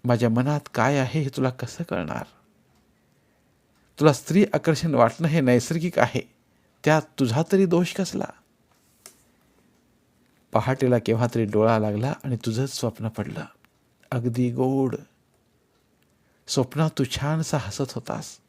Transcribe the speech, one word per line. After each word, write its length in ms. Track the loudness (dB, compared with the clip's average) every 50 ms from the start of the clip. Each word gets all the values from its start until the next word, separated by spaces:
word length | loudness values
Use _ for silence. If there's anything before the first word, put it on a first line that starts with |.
| 2
माझ्या 260 | 2 2 4 4 2
मनात 320 | 2 2 2 0 0 -2 -4 -6 -2
काय 240 | 0 2 2 2
आहे 240 | 2 0 0 -2 -4
हे 80 | -4 -4
तुला 200 | -2 -2 -2 -2
कसं 340 | -2 -4 -12 -12 -8 -10 -8
कळणार? 400 | -6 -4 -6 -4 -6 -8 -8 -10 -10 _ _ _ _ _ _ _ _ _ _ _ _ _ _ _ _ _ _ _ _ _ _ _ _ _ _ _ _ _ _ _ _ _ 4
तुला 140 | 4 4 4
स्त्री 320 | 4 -2 0 4 4 4 4 2
आकर्षण 420 | 0 0 0 0 0 -2 0 4
वाटणं 320 | 4 4 4 4 -2 -2
हे 140 | 0 2 2
नैसर्गिक 580 | 4 4 4 4 2 0 -4 -4 -4 -2 2 2
आहे, 300 | 0 2 0 -6 -8 _ _ _ _ _ _ _ _ _ _ _ 2
त्यात 180 | 4 4 4
तुझा 420 | 2 -4 _ -2 0 0 2 0 0 2
तरी 140 | 2 2 4
दोष 280 | 4 2 2 0 0 -4
कसला? 320 | -6 -6 -4 -4 -6 -6 -8 -10 _ _ _ _ _ _ _ _ _ _ _ _ _ _ -20 _ _ _ _ _ _ _ _ _ _ _ _ _ _ _ _ _ _ _ _ _ _ _ _ _ _ _ _ -2
पहाटेला 440 | 0 0 0 0 0 2 2 2
केव्हा 300 | 2 2 0 0 2 0 0 0
तरी 100 | -2 -2
डोळा 340 | 0 2 4 4 4 4 2
लागला 340 | 2 0 -2 -2 -4 -4 -6 -6 -6
आणि 120 | -6 -6 -4 -4
तुझंच 340 | -4 -2 -2 -4 -4 -6 -6
स्वप्न 280 | -6 -6 -6 -6 -8
पडलं, 380 | -8 -6 -6 -8 -8 -8 -12 -12 -14 _ _ _ _ _ _ _ _ _ _ _ _
अगदी 400 | -6 -2 -2 -2 0 0 -2 0
गोड. 440 | 0 0 0 0 2 0 0 -2 -2 -6 -12 _ _ _ _ _ _ _ _ _ _ _ _ _ _ _ _ _ _ _ _ _ _ _ _ _ _ _ _
स्वप्नात 420 | -4 -2 -2 -2 0 0 -2 -2 0 0
तू 60 | -2 -4
छानसा 540 | -4 -4 -6 -4 -2 -2 -2 -2 -2 -4
हसत 340 | -4 -4 -6 -6 -6 -6 -6
होतास 460 | -6 -12 -8 -8 -10 -10 -10 -14 -18 _ _